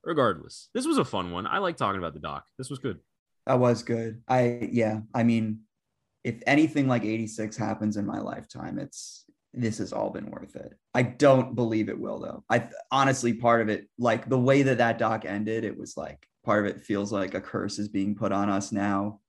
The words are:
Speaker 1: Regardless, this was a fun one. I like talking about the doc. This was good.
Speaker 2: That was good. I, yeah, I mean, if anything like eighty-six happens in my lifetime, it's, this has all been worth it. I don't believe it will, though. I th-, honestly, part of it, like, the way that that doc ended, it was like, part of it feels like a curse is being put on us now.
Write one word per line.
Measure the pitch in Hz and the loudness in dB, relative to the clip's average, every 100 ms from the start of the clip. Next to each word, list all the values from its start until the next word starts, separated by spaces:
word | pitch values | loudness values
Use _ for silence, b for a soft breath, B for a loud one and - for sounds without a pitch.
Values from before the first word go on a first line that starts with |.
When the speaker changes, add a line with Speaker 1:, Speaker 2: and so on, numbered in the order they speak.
Speaker 1:
Regardless, | - 160 120 80 - - - | -2 2 2 0 -8 -20 -8
this | 240 285 | -4 0
was | 277 | 0
a | |
fun | 151 101 87 | 0 -2 -4
one. | 87 107 | -6 -2
I | 190 | -2
like | 190 170 | -2 -2
talking | 107 98 | -2 -2
about | 85 | -6
the | 76 | -8
doc. | 78 69 _ - | -10 -10 _ -16
This | 127 | -12
was | 135 | -8
good. | 131 80 _ _ _ _ - | -8 -8 _ _ _ _ 0
Speaker 2:
That | 127 | 4
was | 123 117 | 4 2
good. | - 117 113 117 - | -2 -4 -4 -10 0
I, | 127 120 120 120 | 2 2 0 -2
yeah, | 120 110 107 107 | 2 2 0 -4
I | 120 | 2
mean, | 117 113 110 107 _ _ _ _ _ _ | 4 4 0 -4 _ _ _ _ _ _
if | 127 117 - | -8 -4 2
anything | 143 156 151 135 | 4 4 2 2
like | 120 | 2
eighty-six | 104 110 110 - 110 110 | 0 -2 -4 -6 -8 -4
happens | 107 104 107 104 | -4 -2 -2 -2
in | 101 | -4
my | 104 | -6
lifetime, | - - - - 82 98 | -6 -10 -12 -12 -8 -8
it's, | - - - - _ _ _ | -10 -14 -18 -18 _ _ _
this | 123 117 110 | -4 -4 -2
has | 98 | -6
all | 107 107 | -4 -4
been | - - | -6 -10
worth | - - - | -12 -14 -14
it. | - - _ | -16 -18 _
I | 127 | 0
don't | 123 - 143 131 123 120 | 0 6 8 8 4 0
believe | 117 110 110 | 0 0 -2
it | - | -4
will, | - - | -6 -8
though. | 82 - _ | -10 -12 _
I | 120 | 0
th-, | 123 - - | 0 -16 -2
honestly, | 131 135 127 120 | 2 4 2 0
part | 113 117 117 | 2 4 4
of | 110 | 4
it, | 101 - - | -2 -6 -2
like, | 120 110 - | 0 0 2
the | 131 | 2
way | 123 135 | 6 6
that | 135 120 | 6 4
that | 117 - | 2 2
doc | 113 110 87 | 0 0 -4
ended, | 101 107 113 107 | -4 -2 -2 -4
it | - | -8
was | - - | -12 -10
like, | 78 - _ _ | -12 -14 _ _
part | - 104 101 | 2 2 2
of | |
it | - | -4
feels | - 101 101 | -4 -2 0
like | 104 95 | -2 -2
a | 92 | -4
curse | - 98 98 - | -6 -6 -4 -6
is | 104 | -4
being | 98 98 104 | -2 -2 -2
put | 104 | 0
on | 98 101 | 0 0
us | 98 98 | 0 -2
now. | 104 101 98 104 104 | -2 0 0 -2 -8